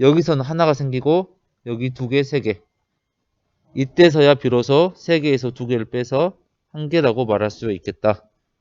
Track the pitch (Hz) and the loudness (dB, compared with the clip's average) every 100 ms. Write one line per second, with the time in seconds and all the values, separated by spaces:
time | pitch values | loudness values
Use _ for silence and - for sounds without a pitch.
0 | 135 160 160 139 131 165 160 143 139 127 | 4 4 2 -2 -2 -2 0 0 -2 -4
1 | 135 175 185 _ _ _ 120 117 127 127 | 0 0 -2 _ _ _ -10 -6 -6 -6
2 | 123 139 135 143 107 101 _ _ _ _ | -4 -2 -2 -4 -4 -6 _ _ _ _
3 | _ _ _ _ _ _ _ - 135 - | _ _ _ _ _ _ _ -8 -2 4
4 | 175 151 143 139 127 120 120 139 180 175 | 4 6 4 4 2 0 2 2 0 -2
5 | - 165 147 135 123 123 120 120 110 123 | -4 -2 0 -2 -4 -8 -4 -4 -4 -8
6 | 123 131 175 - _ _ _ 151 151 165 | -4 -2 -2 -6 _ _ _ -12 -4 0
7 | 135 113 117 101 104 - 113 95 - 92 | 0 0 0 -2 -2 -6 -8 -6 -8 -4
8 | 107 101 _ _ _ _ | -2 -2 _ _ _ _